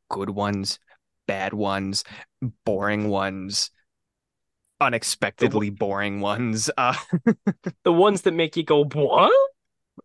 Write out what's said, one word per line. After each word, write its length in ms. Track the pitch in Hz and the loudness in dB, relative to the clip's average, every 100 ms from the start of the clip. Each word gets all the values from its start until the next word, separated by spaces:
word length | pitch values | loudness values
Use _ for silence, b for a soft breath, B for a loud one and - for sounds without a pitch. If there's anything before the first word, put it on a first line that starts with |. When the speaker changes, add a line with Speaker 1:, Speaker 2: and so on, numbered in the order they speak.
| - | -10
Speaker 1:
good 200 | 95 101 | -6 -6
ones, 500 | 101 101 101 98 - b _ _ _ - | -4 -2 -2 -4 -8 b _ _ _ -6
bad 260 | 95 95 | -4 -4
ones, 500 | 107 98 98 98 98 B B - _ 123 - 113 | -2 -2 -2 -4 -6 B B -20 _ -8 -6 -4
boring 420 | 98 101 104 104 | 0 0 0 0
ones, 640 | 98 98 95 95 104 - _ _ _ _ _ _ _ _ _ _ - | -2 -2 -6 -6 -6 -6 _ _ _ _ _ _ _ _ _ _ -2
unexpectedly 880 | 135 117 - - 101 - 123 107 104 | 0 0 -4 -4 -4 0 0 2 -2
Speaker 2:
The 60 | 98 | -2
w- 20 | |
Speaker 1:
boring 420 | 101 98 104 101 | -2 -2 -2 -2
ones. 480 | 101 104 120 110 147 - | -2 -2 -2 -2 -2 0
Uh, 180 | 123 - - 170 233 - | 0 -2 -4 0 0 0
<laughs> 440 | 202 - 180 - | -4 -6 -10 -2
Speaker 2:
The 100 | 165 | 2
ones 280 | 170 208 196 | 4 4 2
that 100 | 190 | 0
make 220 | 165 160 175 | 0 -2 -2
you 60 | |
go, 200 | 156 147 147 | 2 2 2
"What?" 480 | 147 139 160 214 539 554 - _ _ _ - | 0 2 4 6 6 2 -4 _ _ _ -20